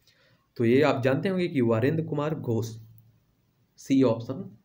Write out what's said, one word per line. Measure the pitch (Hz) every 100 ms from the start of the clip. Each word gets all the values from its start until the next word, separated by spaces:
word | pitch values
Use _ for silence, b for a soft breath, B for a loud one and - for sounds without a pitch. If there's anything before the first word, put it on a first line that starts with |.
| b b b b b -
तो |
ये | 117 127
आप | 147 123
जानते | 127 143 190
होंगे | 185 180
कि | 143
वारेंद्र | 113 113 131 160
कुमार | 156 147 147
घोष। | 147 120 113 110 - - - _ _ _ _ _ _ _ _
सी | - 135
ऑप्शन | 127 113 117 165 - -